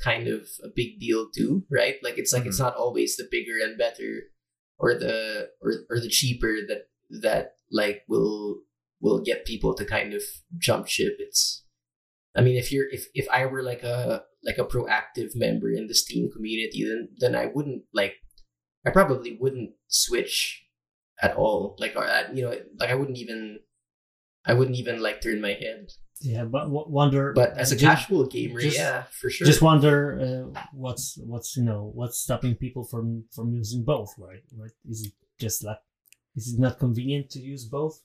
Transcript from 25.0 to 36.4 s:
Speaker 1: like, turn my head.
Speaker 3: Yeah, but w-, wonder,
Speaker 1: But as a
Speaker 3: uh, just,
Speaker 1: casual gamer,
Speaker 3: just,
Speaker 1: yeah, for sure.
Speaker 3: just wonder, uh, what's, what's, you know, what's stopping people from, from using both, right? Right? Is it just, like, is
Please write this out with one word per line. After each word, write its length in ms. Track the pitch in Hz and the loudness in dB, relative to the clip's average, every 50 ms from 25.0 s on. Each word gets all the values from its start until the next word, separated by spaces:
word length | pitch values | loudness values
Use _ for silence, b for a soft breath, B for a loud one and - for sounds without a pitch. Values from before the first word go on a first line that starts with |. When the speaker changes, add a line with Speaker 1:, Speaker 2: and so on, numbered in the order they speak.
Speaker 1:
like, 200 | 113 107 107 - | -2 -4 -4 -2
turn 180 | 113 113 110 107 | -2 -2 -2 -2
my 120 | 104 101 98 | -2 -4 -4
head. 380 | - - 110 110 - - - - - - - _ - | -4 -6 -8 -10 -10 -14 -20 -20 -20 -20 -20 _ -8
Speaker 3:
Yeah, 240 | 147 131 110 117 120 | -4 -2 -2 -2 -2
but 200 | 113 120 143 156 | -2 -2 -2 -2
w-, 200 | 151 139 147 151 | -2 -4 -4 -4
wonder, 460 | 165 143 143 147 143 135 139 139 139 - | 0 2 4 6 6 6 4 2 2 4
Speaker 1:
But 240 | 127 120 120 - | 4 4 4 2
as 140 | - 131 131 | 0 0 0
a 40 | 135 | 4
Speaker 3:
uh, 20 | 117 | 8
just, 220 | 139 151 156 151 - | 8 8 8 6 4
Speaker 1:
casual 200 | - 196 165 123 | 2 2 2 2
gamer, 320 | - - 120 120 117 120 120 | 2 0 -4 -4 -4 -4 -2
Speaker 3:
just, 160 | 143 147 - | 0 0 0
Speaker 1:
yeah, 260 | 147 - - 123 - - - - - | 0 0 -2 -2 -4 -6 -10 -10 -6
for 100 | - - | -6 -4
sure. 180 | - - - | -2 6 8
Speaker 3:
just 140 | 147 147 - | 8 10 10
wonder, 880 | 160 160 156 147 139 151 143 143 143 143 131 131 135 127 127 127 131 131 131 | 10 8 10 10 8 8 8 6 4 0 -2 -2 -2 -2 -2 -4 -6 -8 -10
uh, 40 | - - - 143 | -12 -12 -12 -12
what's, 440 | 135 127 127 120 - - - - - - | -10 -8 -8 -6 -6 -8 -10 -10 -12 -12
what's, 300 | 117 120 120 - - - | -10 -10 -8 -8 -6 -2
you 60 | 131 120 | 0 2
know, 260 | 113 107 104 104 107 113 | 2 0 -2 -4 -8 -8
what's 260 | 120 123 120 - - | -8 -6 -6 -6 -6
stopping 360 | - - 123 - - 127 117 | -4 -2 -2 0 0 0 0
people 280 | - 131 123 - 127 117 | -2 -4 -6 -8 -10 -10
from, 420 | - - 117 113 117 117 113 113 - | -8 -6 -4 -4 -4 -4 -4 -8 -12
from 220 | - 117 113 120 120 | -10 -6 -4 -2 -2
using 300 | 120 110 104 120 123 113 | -2 -4 -4 -4 -2 0
both, 280 | 131 151 123 104 98 - | 0 0 0 -2 -6 -14
right? 260 | - 92 92 - - - _ 123 | -18 -20 -20 -20 -20 -20 _ -18
Right? 160 | 113 107 110 - _ - - | -18 -18 -18 -20 _ -12 -10
Is 160 | 113 107 110 | -10 -8 -8
it 60 | 101 - _ _ _ _ - | -10 -12 _ _ _ _ -8
just, 240 | 120 104 - - - | -6 -6 -4 -6 -6
like, 160 | 104 107 - _ _ _ _ _ _ _ _ _ _ _ | -8 -10 -10 _ _ _ _ _ _ _ _ _ _ _
is 180 | 120 | -10